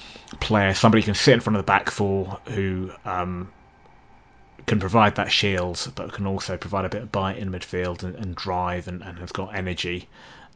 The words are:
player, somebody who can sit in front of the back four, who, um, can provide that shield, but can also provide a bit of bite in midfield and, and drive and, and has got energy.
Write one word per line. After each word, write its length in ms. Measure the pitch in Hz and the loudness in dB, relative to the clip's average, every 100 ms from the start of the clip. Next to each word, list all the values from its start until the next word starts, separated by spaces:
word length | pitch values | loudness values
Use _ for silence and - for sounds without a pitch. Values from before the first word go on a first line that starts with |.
| - - - - | -18 -20 -16 -6
player, 360 | - 107 95 | 2 4 4
somebody 260 | 95 117 110 | 6 6 6
who 60 | 104 | 4
can 80 | |
sit 180 | 98 - | 4 6
in 80 | 120 | 6
front 160 | 113 107 | 4 0
of 40 | |
the 20 | 95 | 4
back 220 | 98 - | 2 2
four, 500 | - 101 98 92 95 | 0 2 2 -2 -8
who, 460 | - 107 95 92 92 - - | -8 -4 -2 -2 -6 -8 -6
um, 440 | 92 90 90 92 - - - - - - - - - - - - | -4 -2 -4 -8 -14 -20 -20 -20 -20 -20 -20 -20 -20 -20 -10 -2
can 120 | 107 | 0
provide 340 | 95 113 104 | 4 6 6
that 180 | 104 95 | 4 0
shield, 580 | - 101 92 90 85 - | 0 0 0 -2 -4 -8
but 180 | - 87 | -8 -10
can 140 | - 98 | -6 -4
also 320 | 95 - 90 | -4 -4 -8
provide 260 | 92 101 | -4 -4
a 60 | 92 | -2
bit 100 | 104 | -4
of 100 | 104 | -4
bite 280 | 101 95 98 | -2 -2 -4
in 120 | 98 | -6
midfield 520 | 90 - 90 90 87 | -8 -6 -4 -4 -4
and, 140 | 92 90 | -8 -8
and 200 | 98 87 | -8 -6
drive 500 | 95 90 90 90 87 | -4 -2 -2 -4 -6
and, 160 | 90 | -10
and 160 | 90 87 | -10 -12
has 140 | 90 | -10
got 220 | - 95 | -8 -6
energy. 520 | 104 92 90 90 90 - - - - - | -4 -4 -4 -4 -6 -8 -20 -20 -20 -20